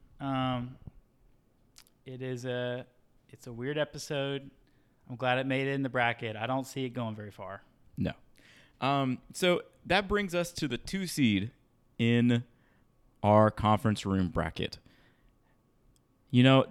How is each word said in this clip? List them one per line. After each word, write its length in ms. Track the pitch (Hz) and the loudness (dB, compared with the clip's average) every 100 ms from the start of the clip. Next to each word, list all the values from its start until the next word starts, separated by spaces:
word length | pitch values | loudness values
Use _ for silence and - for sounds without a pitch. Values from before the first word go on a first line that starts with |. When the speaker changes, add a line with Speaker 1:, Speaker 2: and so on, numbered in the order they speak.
| _ - | _ -10
Speaker 1:
Um, 560 | 139 131 131 127 123 127 - - _ _ _ _ _ _ _ - _ _ 135 | -4 -2 -2 -2 -6 -12 -20 -20 _ _ _ _ _ _ _ -20 _ _ -18
it 160 | 127 | -10
is 240 | 131 127 127 | -8 -6 -4
a, 400 | 123 123 123 127 _ _ _ _ | -4 -4 -6 -10 _ _ _ _
it's 200 | 123 - | -20 -16
a 40 | |
weird 260 | 117 127 151 | -8 -4 -2
episode. 720 | 147 151 - 147 139 139 143 - _ _ _ _ - | -4 -6 -8 -4 -4 -6 -10 -20 _ _ _ _ -18
I'm 80 | 120 | -4
glad 220 | 127 127 | 0 0
it 60 | 135 | 0
made 220 | 135 135 | 0 0
it 60 | |
in 100 | 139 | -2
the 60 | 135 | -2
bracket. 480 | 123 117 117 117 107 | 0 0 0 -6 -6
I 100 | 117 | -4
don't 180 | 135 131 | -4 -4
see 200 | 135 127 | -6 -6
it 60 | |
going 240 | 123 117 107 | -6 -6 -8
very 160 | 104 | -12
far. 320 | - 95 98 - _ _ - | -14 -14 -14 -18 _ _ -4
Speaker 2:
No. 160 | 85 - - - - - _ _ | -4 -4 -14 -20 -20 -20 _ _
Um, 380 | 131 139 135 123 - | -2 0 0 -4 -10
so 300 | - 180 175 - _ - | -2 0 0 -2 _ -2
that 220 | 185 196 | 0 0
brings 260 | 202 196 | -2 0
us 200 | 175 170 | -2 -4
to 160 | - 151 | -4 -4
the 80 | - | -4
two 280 | - 190 180 | -6 -6 -4
seed 460 | - 120 98 107 - _ _ _ - | 2 4 4 0 -10 _ _ _ -2
in 480 | 117 120 120 120 123 _ _ _ _ _ _ _ | 2 4 4 2 0 _ _ _ _ _ _ _
our 300 | 104 107 107 | 4 6 6
conference 540 | - 107 107 110 104 101 | 4 2 2 0 -2 0
room 240 | 95 90 | 0 0
bracket. 480 | 82 80 - - - - _ _ _ _ _ _ _ _ _ _ _ _ _ _ | -2 -4 -6 -8 -10 -20 _ _ _ _ _ _ _ _ _ _ _ _ _ _
You 120 | 123 | 6
know, 220 | 127 135 - | 8 8 6